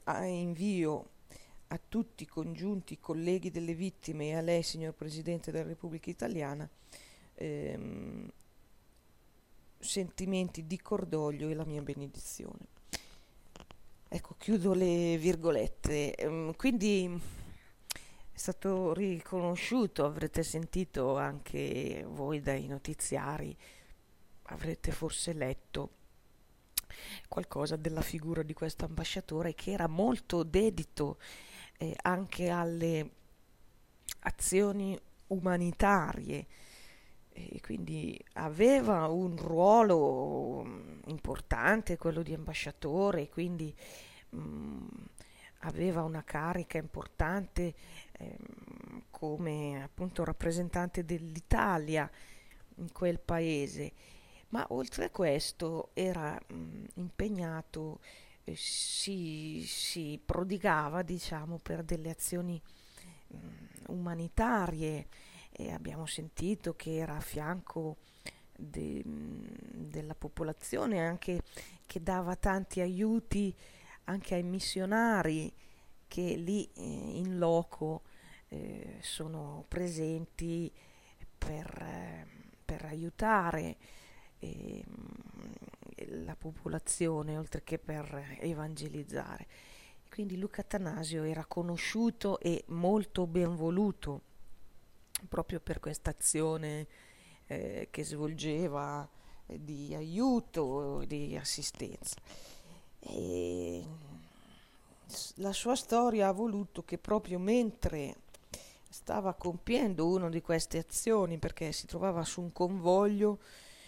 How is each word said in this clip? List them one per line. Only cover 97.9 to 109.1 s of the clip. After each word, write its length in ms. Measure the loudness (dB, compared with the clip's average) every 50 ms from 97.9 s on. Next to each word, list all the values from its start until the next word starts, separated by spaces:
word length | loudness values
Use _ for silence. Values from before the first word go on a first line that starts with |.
che 120 | -6 -6 -6
svolgeva, 1040 | -4 -4 -2 -2 -2 -2 -2 -2 -2 0 0 0 0 -2 -2 -4 -4 -4 -6 -6 -8 -12 -18 -18 -16 -16 -16 -14
eh, 180 | -12 -12 -10 -10
di 300 | -10 -8 -8 -8 -6 -6
aiuto, 1080 | -6 -6 -4 0 2 4 6 4 4 2 0 0 0 2 2 0 0 0 0 0 0 0
di 320 | -2 -2 -2 -2 -4 -4 -4
assistenza. 800 | -4 -4 -4 -4 -4 -6 -6 -6 -8 -8 -8 -8 -8 -8 -8 -8 -12 -16 -16 -16 -16 -16 -16 -18 -18 -18 -20 -20 -20 -20 -20 -16
E 840 | -12 -8 -6 -4 -4 -2 -2 -2 -2 -2 -2 -2 -2 -4 -4 -6 -8 -10 -12 -14 -14 -16 -16 -16 -18 -20 -20 -20 -20 -20 -20 -20 -20 -20 -20 -20 -20 -20 -20 -20 -16
s-, 280 | -12 -10 -10 -10 -10 -8 -4
la 160 | -4 -2 -2
sua 220 | 0 2 2 2
storia 520 | 2 2 4 4 6 6 6 6 6 6 6
ha 40 |
voluto 520 | 4 4 0 0 0 -2 -4 -4 -6 -10 -6
che 140 | -6 -6 -6
proprio 420 | 0 2 2 2 2 0 -2 0
mentre 760 | 2 4 6 6 6 4 2 0 0 0 0 0 -4 -6 -8 -12 -16 -20 -20 -20 -16 -16 -14 -14 -14 -18 -20 -20 -20 -18
stava 440 | -18 -10 -4 -2